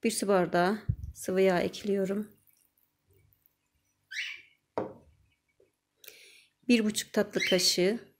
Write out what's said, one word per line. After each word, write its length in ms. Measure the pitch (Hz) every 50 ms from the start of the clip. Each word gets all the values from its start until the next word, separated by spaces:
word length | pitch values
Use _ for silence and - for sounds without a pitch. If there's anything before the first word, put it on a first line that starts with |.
| -
bir 80 | 233
su 160 | 220 - - 196
bardağı 520 | 202 185 180 180 - 175 175 180 214 214 - - - - - - -
sıvı 280 | - - - 190 185
yağ 200 | 190 190 180 175
ekliyorum. 680 | - - - - - 214 196 196 190 180 196 202 214 214 - _ _ _ _ _ _ _ _ _ _ _ _ _ _ _ _ _ _ _ _ _ _ _ _ _ _ _ _ _ _ _ _ _ _ _ - - - - - - - _ _ _ _ _ _ - - - - - _ _ _ _ _ _ _ _ _ _ _ _ _ _ _ _ _ _ _ _ _ - - - - - - - _ _ _ _ _ -
Bir 180 | 247 226 214
buçuk 280 | 214 208 - - - _
tatlı 280 | - 202 208 - 196 - -
kaşığı 500 | 190 185 185 - - - 175 185 220 240 - - _ _